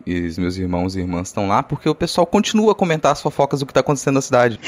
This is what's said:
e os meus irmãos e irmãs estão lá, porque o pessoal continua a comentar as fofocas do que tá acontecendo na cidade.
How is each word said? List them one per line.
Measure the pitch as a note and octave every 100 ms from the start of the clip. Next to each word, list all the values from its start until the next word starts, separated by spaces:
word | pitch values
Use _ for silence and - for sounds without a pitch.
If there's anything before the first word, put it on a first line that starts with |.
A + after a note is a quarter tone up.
| -
e | F2 E2+
os | E2
meus | F2+ F#2
irmãos | F#2 F2+ F#2 F#2+
e |
irmãs | F2+ F2 F#2
estão | - G2
lá, | G#2+
porque | - D3 D#3
o | D3+
pessoal | E3+ - F3
continua | G#3 G#3 G#3+ A3
a | G3
comentar | F#3 D#3 C#3+
as | C#3+
fofocas | D3+ - C#3 C#3+
do | C3+
que |
tá | C#3+
acontecendo | C3 C#3+ - C#3
na |
cidade. | - B2 A#2+ A2